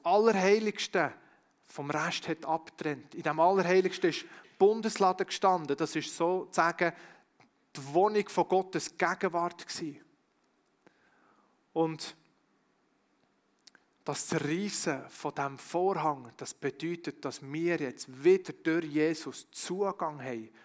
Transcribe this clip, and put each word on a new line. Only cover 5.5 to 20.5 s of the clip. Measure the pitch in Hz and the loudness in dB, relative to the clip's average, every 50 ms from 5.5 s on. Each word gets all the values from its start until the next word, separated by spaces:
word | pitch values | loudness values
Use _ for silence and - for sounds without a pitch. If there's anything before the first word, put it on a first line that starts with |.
| 185 180 156 135 143 | 4 4 2 -2 -2
Das | - 160 147 - | 0 -2 -2 -2
ist | 160 147 - - | -4 -4 -6 -4
sozusagen | - 170 170 185 185 156 - - - 165 170 170 - 180 170 160 - - - - - _ _ _ _ _ _ _ _ _ _ - | -2 0 0 0 -2 -4 -2 0 2 2 2 2 0 0 0 -2 -4 -12 -20 -20 -20 _ _ _ _ _ _ _ _ _ _ -14
die | - 135 135 143 | -12 -10 0 2
Wohnung | 170 190 214 214 208 196 - | 4 4 4 4 2 0 0
von | - - 170 - | 0 0 2 2
Gottes | 185 185 185 185 - 165 - - - | 2 2 2 0 -4 -4 -4 -6 -2
Gegenwart | - 185 170 180 - - 185 165 170 170 175 170 - - | 0 0 0 0 0 -2 -2 0 -2 -2 -2 -4 -8 -12
gsi. | - - - 175 151 143 - - _ _ _ _ _ _ _ _ _ _ _ _ _ _ _ _ _ _ _ _ _ _ _ _ _ _ _ _ _ _ _ _ _ - | -12 -10 -8 -8 -8 -10 -12 -18 _ _ _ _ _ _ _ _ _ _ _ _ _ _ _ _ _ _ _ _ _ _ _ _ _ _ _ _ _ _ _ _ _ -2
Und | 160 165 160 160 156 - - - _ _ _ _ _ _ _ _ _ _ _ _ _ _ _ _ _ _ _ _ _ _ _ _ _ _ _ _ _ _ - - _ _ _ _ _ _ | 0 0 0 -2 -6 -10 -12 -14 _ _ _ _ _ _ _ _ _ _ _ _ _ _ _ _ _ _ _ _ _ _ _ _ _ _ _ _ _ _ -20 -20 _ _ _ _ _ _
das | - 143 - - - | -8 -6 -6 -4 -2
Zerreissen | - 160 139 143 160 180 202 202 - - - 170 147 135 127 - | -2 -2 -2 -2 -2 -2 -2 -4 -4 -4 -2 -2 -4 -4 -6 -12
von | - - - 151 - | -12 -10 -8 -6 -4
diesem | - 143 139 135 131 | -4 -4 -6 -6 -10
Vorhang, | - - - 170 180 196 196 165 151 156 147 135 123 117 - - | -10 -6 -2 0 0 2 0 0 0 0 -2 -2 -6 -14 -16 -12
das | 170 - - | -12 -12 -10
bedeutet, | - - 139 131 135 - 165 170 170 - - 139 - - | -6 -6 -6 -6 -6 -6 -6 -6 -6 -8 -10 -10 -8 -8
dass | - - - | -8 -8 -10
wir | - 135 143 156 165 175 175 160 | -10 -8 -6 -2 -2 0 0 -2
jetzt | 151 127 120 - - - 131 127 139 | -2 -4 -6 -8 -14 -16 -10 2 6
wieder | 175 185 190 185 - 151 | 6 6 6 4 -2 -12
durch | - - 165 160 170 165 | -6 -2 0 0 0 0
Jesus | 156 147 151 151 160 165 156 - 139 120 - - - | 0 0 2 2 2 2 -2 -6 -10 -12 -12 -14 -12
Zugang | - - - - 180 190 202 196 185 - 175 156 151 147 127 | -10 -8 -6 -4 -4 -2 -2 -2 -4 -4 -6 -6 -6 -8 -8
haben | 131 123 113 110 110 | -8 -8 -8 -10 -12